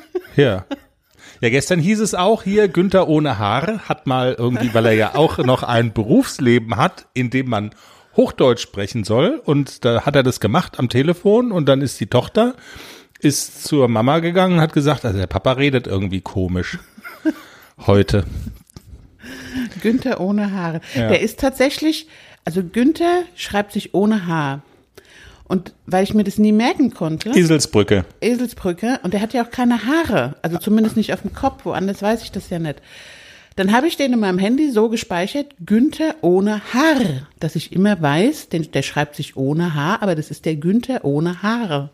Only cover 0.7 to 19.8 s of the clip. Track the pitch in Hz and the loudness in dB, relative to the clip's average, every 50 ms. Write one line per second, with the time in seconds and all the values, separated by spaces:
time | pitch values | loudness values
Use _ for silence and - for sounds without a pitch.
0.7 | - - - _ _ _ _ _ _ _ - - - - - 117 113 139 139 - | -12 -14 -14 _ _ _ _ _ _ _ -20 -20 -10 -4 -2 0 2 0 0 0
1.7 | 180 175 151 185 220 208 220 202 - 180 180 196 226 214 - 196 196 214 214 196 | 0 2 2 2 2 2 0 -2 0 0 2 2 2 0 0 0 2 2 2 4
2.7 | 151 - 180 202 180 190 175 139 156 156 151 147 123 98 107 101 107 127 147 185 | 2 0 0 2 4 2 4 4 4 2 2 2 0 0 0 0 0 0 0 -2
3.7 | 220 196 - - 151 - - 143 127 131 127 127 131 - 117 120 127 110 117 120 | -4 -6 -6 -6 -6 -4 -2 -2 -2 0 0 0 0 0 0 0 0 0 -2 0
4.7 | 107 113 113 117 110 107 107 101 - 139 156 156 - - 156 127 127 123 - - | 2 2 4 4 4 4 2 2 2 2 2 2 2 0 0 2 2 0 0 0
5.7 | 120 117 117 120 104 - 107 107 156 247 262 - - - 147 120 117 120 113 113 | 0 0 0 0 -2 -4 0 2 4 2 2 2 -2 -2 2 4 4 4 4 4
6.7 | 113 104 139 185 - - - _ _ 127 127 123 113 131 131 127 120 104 104 107 | 2 4 2 0 -2 -6 -14 _ _ -4 -4 -2 -2 -2 -2 0 -2 -2 -2 -4
7.7 | - - - - - - _ _ _ - 254 240 - - 156 131 117 110 - - | -8 -14 -20 -20 -20 -20 _ _ _ 2 2 2 2 2 4 4 4 2 -2 -8
8.7 | - 98 101 98 - 117 101 - 107 117 147 202 302 320 - - 151 143 139 - | -8 -8 -8 -6 -4 -6 -2 0 2 2 2 2 0 -2 -2 0 0 0 0 -2
9.7 | - - - 127 120 113 - - 143 143 127 127 120 - - 101 110 165 - - | -6 -4 -2 0 0 2 0 2 2 2 2 2 0 0 -2 0 0 0 -2 -2
10.7 | - - 135 117 - 131 135 160 175 - - 202 208 226 247 247 196 180 147 135 | -4 -4 -4 -2 0 0 2 2 0 0 2 2 4 4 2 0 -2 0 2 2
11.7 | 135 131 143 131 - - - 104 - 123 - - - 214 226 240 262 - - - | 2 2 0 -2 -4 -6 -6 -2 0 0 0 0 0 0 0 0 -2 -6 -14 -20
12.7 | - - - - - - - _ _ _ - 151 135 - - - - - - - | -20 -20 -20 -20 -20 -20 -20 _ _ _ 0 0 0 0 -4 -8 -12 -14 -6 -2
13.7 | 156 147 131 123 120 110 113 127 147 170 165 170 170 190 185 185 180 170 156 156 | 2 2 2 4 4 2 2 2 2 2 0 0 2 2 2 4 4 2 2 2
14.7 | - 160 143 143 147 123 - 120 95 101 92 87 - 98 - 131 131 123 139 143 | 2 2 2 2 0 0 -2 -2 -2 -2 -2 -2 -4 -2 0 0 0 2 2 2
15.7 | 135 127 117 - 95 95 101 98 92 92 - - - 104 92 90 90 90 87 - | 2 0 -2 -2 -2 -2 -2 -2 -4 -6 -6 -6 -4 -4 -2 -2 -2 -2 -4 -4
16.7 | - 175 - - _ - - - - - - 311 - - - - - - - - | -8 -12 -14 -18 _ -20 -20 -20 -20 -4 -4 -4 -4 -4 -10 -20 -20 -20 -20 -20
17.7 | _ - - - 98 101 98 - - 104 92 - - - - - - - - _ | _ -6 0 2 2 4 4 2 0 -2 -2 -4 -6 -10 -10 -12 -14 -16 -20 _
18.7 | _ - - - - - - _ _ _ - - 262 - - - - 262 247 220 | _ -20 -20 -20 -20 -20 -20 _ _ _ -20 -20 -18 -18 -16 -10 -8 -8 -8 -8
19.7 | - 180 | -8 -4